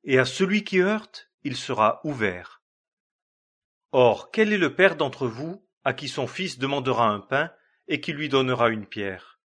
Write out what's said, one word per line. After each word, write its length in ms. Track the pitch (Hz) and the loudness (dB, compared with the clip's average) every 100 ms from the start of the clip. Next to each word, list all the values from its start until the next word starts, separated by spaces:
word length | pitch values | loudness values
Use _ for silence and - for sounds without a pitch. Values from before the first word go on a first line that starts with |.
et 140 | - 127 | 4 2
à 80 | 127 | 2
celui 380 | - 185 214 | 0 0 0
qui 160 | 208 185 | 0 0
heurte, 520 | 185 214 - - _ _ | 2 -2 -6 -20 _ _
il 120 | 143 123 | -10 -8
sera 460 | - 110 107 - | -6 2 2 2
ouvert. 600 | 156 135 104 90 87 - _ _ _ _ _ _ _ _ _ _ _ _ _ | -6 -2 -2 -2 -14 -20 _ _ _ _ _ _ _ _ _ _ _ _ _
Or, 400 | 131 123 104 - | 4 6 4 -4
quel 200 | - 214 | 0 2
est 60 | 208 | 2
le 160 | 151 | 0
père 220 | - 190 156 | 4 2 4
d'entre 320 | 143 - 123 | -4 -2 -6
vous 360 | 113 160 196 _ _ | -6 -12 -12 _ _
à 100 | 135 | -4
qui 140 | 127 139 | -4 -8
son 160 | - 127 | -6 -6
fils 320 | - 185 123 | -6 -8 -4
demandera 500 | 135 143 131 117 113 | -4 -2 -2 2 2
un 120 | 104 | 0
pain 340 | - 139 165 _ _ _ - | -2 -2 -2 _ _ _ -6
et 140 | 147 | -6
qui 120 | - | -6
lui 140 | 147 151 | -8 0
donnera 420 | 135 131 123 117 | 0 2 2 2
une 180 | 110 107 | 0 -8
pierre ? 520 | 110 98 92 - _ | -8 -8 -8 -16 _